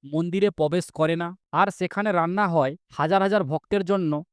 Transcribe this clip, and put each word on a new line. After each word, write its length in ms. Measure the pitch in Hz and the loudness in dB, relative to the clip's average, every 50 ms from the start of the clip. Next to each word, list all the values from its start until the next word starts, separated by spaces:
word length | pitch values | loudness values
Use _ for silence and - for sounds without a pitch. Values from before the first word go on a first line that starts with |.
| - 139 | -14 -4
মন্দিরে 360 | 143 156 165 175 170 196 202 208 | -4 -2 -2 0 0 2 2 2
প্রবেশ 340 | 185 - 156 151 160 175 165 - | 2 0 0 0 2 -2 -2 -4
করে 240 | _ - 160 156 165 | _ 0 0 0 2
না, 120 | 170 170 170 180 _ _ _ | -2 -4 -6 -8 _ _ _
আর 160 | - 156 190 202 | 0 2 2 2
সেখানে 400 | - - 185 175 - 202 202 214 | 0 -6 -6 -4 -4 -4 -2 0
রান্না 320 | 196 175 165 170 180 202 208 | 0 0 0 0 0 0 0
হয় 260 | 185 165 160 139 135 147 - _ _ - | 2 2 2 2 2 -2 -6 _ _ -4
হাজার 240 | - 143 160 190 190 | -4 0 2 2 2
হাজার 200 | 196 196 202 208 185 | 2 2 2 0 0
ভক্তের 380 | 135 151 156 _ _ 202 202 190 | 0 -4 -6 _ _ -2 -2 0
জন্য 280 | 170 202 196 180 156 151 147 170 _ | 0 0 0 0 -2 -2 -4 -6 _